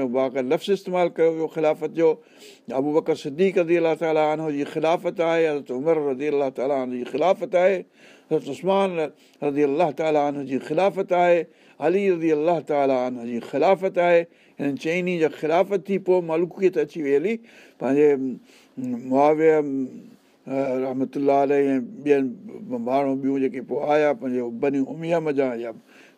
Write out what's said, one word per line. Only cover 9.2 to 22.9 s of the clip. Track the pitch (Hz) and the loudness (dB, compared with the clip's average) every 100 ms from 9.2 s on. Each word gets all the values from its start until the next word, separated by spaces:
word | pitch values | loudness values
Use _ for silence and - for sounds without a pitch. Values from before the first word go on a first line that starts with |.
| _ - | _ -6
رضي | 147 143 | -2 2
الله | 143 143 165 | 2 2 0
تعاليٰ | 135 160 151 | 0 0 2
عنه | 147 143 | 0 -2
جي | 131 131 | -4 -4
خلافت | - 156 196 180 190 | -2 0 0 0 0
آهي، | 175 175 175 156 _ _ - | 2 4 4 0 _ _ -4
علي | 151 190 196 | 0 2 2
رضي | 175 165 | 2 2
الله | 151 160 165 | 2 2 0
تعاليٰ | 139 143 139 | 0 0 2
عنه | 131 127 123 | 0 -2 -6
جي | 117 120 | -6 -8
خلافت | - 139 170 196 190 185 | -4 0 2 2 0 0
آهي. | 175 170 170 _ _ - | 4 4 2 _ _ -6
هنن | 143 | -4
چئني | 131 160 175 180 175 | -4 -4 -2 -2 0
جا | 151 | 0
خلافت | - 151 170 196 196 180 | 0 0 2 2 -2 -2
ٿي، | 190 | -2
پوءِ | 185 180 | 2 0
ملڪيت | 165 160 175 - 185 170 | 2 -2 -2 0 0 0
اچي | 147 175 | -2 -4
وئي | 143 143 | 0 2
هلي. | 185 226 - - - - | 2 -4 -8 -20 -20 -6
پنهنجي، | 123 139 147 135 | 0 4 4 4
م، | 131 120 - - _ - | -2 -8 -12 -20 _ -10
معاويه، | 127 120 127 131 147 156 160 156 | -6 -6 -2 2 4 4 4 4
م، | 147 135 127 - - - _ _ - 135 135 127 | 2 -4 -6 -10 -20 -20 _ _ -8 -4 -2 -2
رحمة | 131 127 127 147 | -4 -4 -4 -2
الله | 139 | 2
عليه ۽ | 139 139 143 139 135 113 131 | 4 4 2 2 0 -2 -4
ٻين | 143 139 131 98 101 - 110 | 2 2 2 -6 -14 -16 -10
ماڻهو، | 123 117 | -6 -2